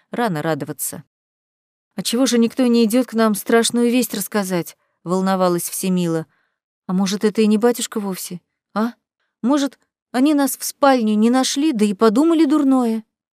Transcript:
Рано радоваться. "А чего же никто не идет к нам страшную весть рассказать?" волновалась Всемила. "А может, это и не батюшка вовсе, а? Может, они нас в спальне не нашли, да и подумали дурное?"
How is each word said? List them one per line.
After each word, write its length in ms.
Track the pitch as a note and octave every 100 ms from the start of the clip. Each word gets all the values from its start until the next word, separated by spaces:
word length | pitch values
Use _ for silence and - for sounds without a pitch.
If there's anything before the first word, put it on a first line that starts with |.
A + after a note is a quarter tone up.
| _
Рано 300 | - A#3 D3+
радоваться. 600 | E3 D3+ C#3+ - - - - _ _ _ _ _ _ _ _ -
"А 60 |
чего 240 | - A3+ C4
же 120 | A#3
никто 280 | A#3 - B3
не 180 | A#3
идет 220 | A3+ B3 A#3+
к 80 |
нам 200 | A3 A3
страшную 560 | G3+ - A3+ A3+ A#3+ A#3+
весть 240 | B3 A#3
рассказать?" 640 | G#3 - G#3+ F#3 F3 D#3 - _ _
волновалась 640 | E3+ F#3 F#3+ F#3+ F3+ F3 -
Всемила. 580 | - F#3 F3+ E3+ E3 D#3+ _ _ _ _ _ -
"А 60 |
может, 320 | F#3 F#3+ G#3
это 180 | G#3+ G#3
и 40 | G#3+
не 120 | G#3+
батюшка 400 | A#3+ A#3+ - A3+
вовсе, 420 | G3+ F3+ - F3 _ _ _
а? 180 | G3+ A#3 - _ _ _ _
Может, 360 | A3+ C#4+ C#4 _ _ _ _
они 220 | B3 C#4+
нас 220 | C#4+ C4+ -
в 80 |
спальне 500 | - - C#4 C4 G#3+ G#3+
не 140 | A3+
нашли, 420 | B3+ C4 C#4 D#4
да 120 | A3+
и 100 | G#3
подумали 500 | F#3+ A3+ G#3+ E4 D#4+
дурное?" 600 | D4+ D4+ C#4 C4 A#3 A3+ - _ _